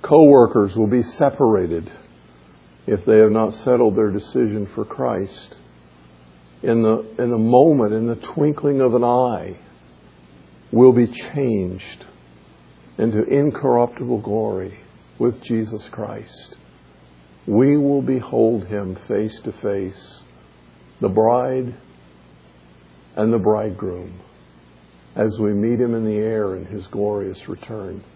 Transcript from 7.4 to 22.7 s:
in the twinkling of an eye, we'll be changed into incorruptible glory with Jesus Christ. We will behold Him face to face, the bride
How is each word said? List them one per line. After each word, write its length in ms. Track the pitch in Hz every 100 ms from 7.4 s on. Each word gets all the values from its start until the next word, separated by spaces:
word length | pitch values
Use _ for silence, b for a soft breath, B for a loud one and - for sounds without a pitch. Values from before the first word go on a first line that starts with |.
| 113 123 160 147 104
in 140 | 110 117
the 100 | 113
twinkling 640 | - - 147 147 147 139
of 140 | 127
an 100 | 120
eye, 540 | 120 123 127 101 92 90 - - - - - _ - - - - -
we'll 200 | 113 127
be 140 | 120 113
changed 1000 | - - 143 131 104 90 92 - - - - - - - - - - - -
into 240 | 113 107
incorruptible 960 | 113 143 147 - 135 120 120 - 123 117
glory 580 | 110 107 110 95 92 92 - - _ -
with 240 | 120 120
Jesus 440 | - 113 110 107 -
Christ. 680 | - 107 107 110 - - - - _ _ _ - - _ - -
We 300 | 104 135 147
will 260 | 143 143
behold 640 | 131 127 113 123 113 117 92
Him 300 | 104 95 92 -
face 320 | 104 107 -
to 80 | -
face, 680 | - 107 98 95 - - - - - _ _ - _ - _
the 80 | -
bride 680 | 110 110 123 131 131 123 120 - - - - - - _ _ -